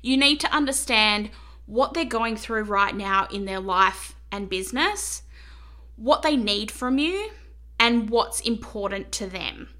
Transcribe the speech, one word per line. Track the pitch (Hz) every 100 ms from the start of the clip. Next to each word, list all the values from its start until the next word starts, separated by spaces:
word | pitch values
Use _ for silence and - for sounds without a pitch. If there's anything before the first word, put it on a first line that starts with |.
You | 247 262
need | 285 294
to | -
understand | 302 277 277 - 226 214 208 208 - - - -
what | 214 277
they're | 339 262
going | 226 226 220
through | - 220
right | 214 202 202 196
now | 196 196 -
in | 202 196
their | 190
life | 190 185 190 190 - - -
and | 202 190
business, | 185 190 247 349 415 - - - - - - - - - -
what | 226 -
they | 311 285
need | 208 202 214
from | - 254 269
you, | 311 381 427 - - - - -
and | 233 240 214
what's | 233 - -
important | 233 226 - 214 202 196 196
to | - 196
them. | 190 117 - -